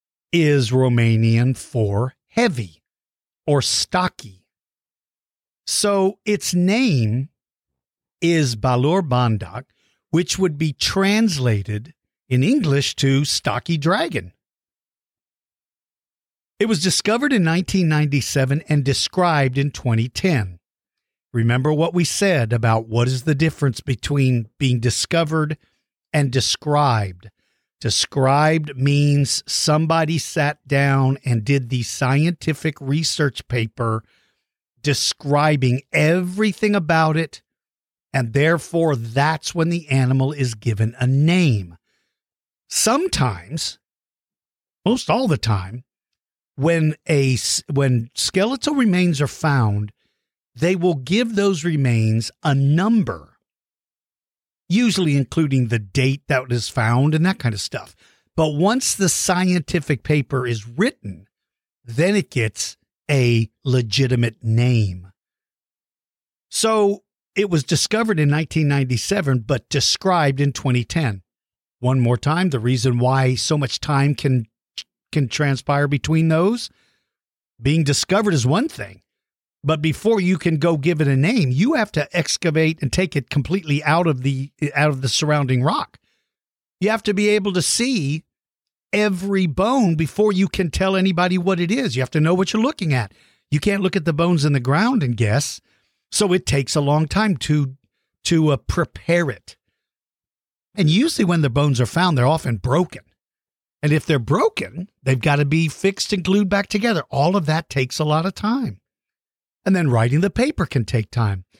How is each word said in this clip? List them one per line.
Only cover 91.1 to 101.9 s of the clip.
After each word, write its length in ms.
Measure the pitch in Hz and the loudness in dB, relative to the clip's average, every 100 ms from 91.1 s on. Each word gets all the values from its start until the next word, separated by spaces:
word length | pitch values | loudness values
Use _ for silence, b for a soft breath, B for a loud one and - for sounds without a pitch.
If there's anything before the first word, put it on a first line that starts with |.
| 175 180 185 | 0 0 0
what 220 | 175 185 | 0 0
it 100 | 175 | 0
is. 280 | 233 240 120 | -2 -2 -4
You 40 | |
have 100 | 127 | -2
to 100 | 160 | 0
know 120 | 156 | 2
what 200 | 180 190 | 2 0
you're 100 | 220 | 0
looking 300 | 240 - 165 | 0 -2 -2
at. 200 | 131 104 b b b b | -2 -2 b b b b
You 80 | 147 | 0
can't 240 | 202 196 | 0 0
look 140 | 185 196 | 0 -2
at 80 | 156 | -2
the 80 | |
bones 320 | 151 170 175 147 | 0 2 2 2
in 80 | |
the 80 | 143 | 0
ground 420 | 120 147 226 262 | 2 2 2 2
and 140 | 135 117 | 0 0
guess. 420 | 110 113 - - _ _ _ _ _ | 0 0 -2 -8 _ _ _ _ _
So 180 | - 208 | -2 2
it 140 | 180 - | 0 0
takes 320 | 143 135 156 | -2 0 0
a 40 | |
long 260 | 143 147 156 | 2 2 0
time 280 | 196 214 165 | 0 0 0
to, 380 | - 151 139 135 _ _ _ _ | 0 0 0 -6 _ _ _ _
to, 280 | - 165 156 | 0 2 2
uh, 60 | 139 | 0
prepare 720 | - - 165 - - 175 160 | -2 -4 -4 -6 -2 0 0
it. 280 | 120 - - _ _ _ _ _ _ _ _ _ _ _ - | -6 -14 -20 _ _ _ _ _ _ _ _ _ _ _ -2
And 140 | 156 | 2
usually 340 | 175 311 - | 2 2 0
when 180 | 190 170 | 0 2
the 100 | 143 | 0
bones 280 | 120 147 123 | 0 0 0
are 60 | |
found, 320 | 120 | 0